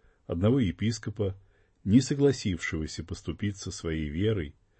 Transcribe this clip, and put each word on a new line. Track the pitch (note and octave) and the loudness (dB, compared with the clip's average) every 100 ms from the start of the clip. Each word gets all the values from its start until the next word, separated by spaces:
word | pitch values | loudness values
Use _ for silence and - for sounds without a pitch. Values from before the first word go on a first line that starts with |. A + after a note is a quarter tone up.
| _ _ - | _ _ -8
одного | E2+ G#2 C3+ | 0 2 4
епископа, | F#2+ D#2+ A2 A#2 A2+ - G2 G2 - _ _ _ | 2 0 -2 -2 -6 -4 -4 -4 -14 _ _ _
не | - A#2+ | 4 6
согласившегося | - C#3+ C#3+ C3+ G#2 E2+ - D#2+ D2+ - | 6 4 4 2 -2 -2 -2 -4 -4 -8
поступиться | E2 F#2+ - D2+ G2+ F#2+ F#2 | -10 -10 -8 -4 -4 -4 -8
своей | - E2+ D#2+ D2+ | -6 -4 -2 -2
верой | D2+ G#2+ G#2+ C#2+ - _ | -2 0 0 -4 -10 _